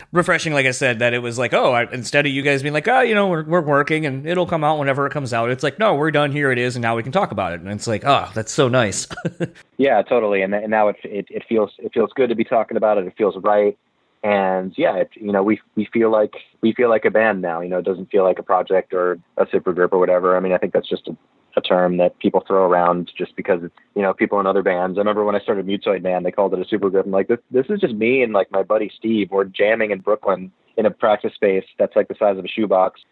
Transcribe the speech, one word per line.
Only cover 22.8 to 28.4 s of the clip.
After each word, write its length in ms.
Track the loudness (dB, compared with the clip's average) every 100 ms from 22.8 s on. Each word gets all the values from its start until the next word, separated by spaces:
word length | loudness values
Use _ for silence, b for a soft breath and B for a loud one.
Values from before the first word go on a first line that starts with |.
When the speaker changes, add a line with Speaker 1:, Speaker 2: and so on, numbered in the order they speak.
| 2 0 -4 -8
Speaker 2:
just 180 | -10 -8
because 280 | -4 -2
it's, 120 | -4 _ b -4
you 60 |
know, 120 | -2
people 260 | 0 -2 0
in 80 | 0
other 160 | 0
bands. 340 | 0 0 -2 -2
I 40 |
remember 240 | 0 0 0
when 100 | -2
I 40 |
started 280 | -2 -4 -2
Mutoid 340 | -4 -2 -2
Man, 220 | -2 -2
they 80 | -2
called 220 | -2 -2
it 60 | -2
a 160 | -4 -2
supergroup. 300 | 0 0 0
I'm 60 |
like, 160 | -2 0
"This, 120 | -2 -2
this 140 | -2 0
is 120 | -2
just 120 | -2
me 300 | -2 0 0
and, 80 | 0
like, 200 | 0